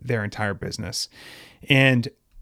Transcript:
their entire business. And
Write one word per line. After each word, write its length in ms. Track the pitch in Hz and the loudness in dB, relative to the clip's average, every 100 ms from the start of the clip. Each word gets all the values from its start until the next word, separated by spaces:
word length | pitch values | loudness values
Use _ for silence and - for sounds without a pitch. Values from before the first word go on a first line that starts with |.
their 240 | 123 117 | -4 -4
entire 300 | 104 - 104 | -4 -4 -4
business. 560 | 95 - - 98 - - - - - - _ - | -4 -8 -8 -8 -8 -8 -12 -20 -20 -20 _ 2
And 400 | 135 135 127 117 - _ - | 4 6 4 0 -8 _ -8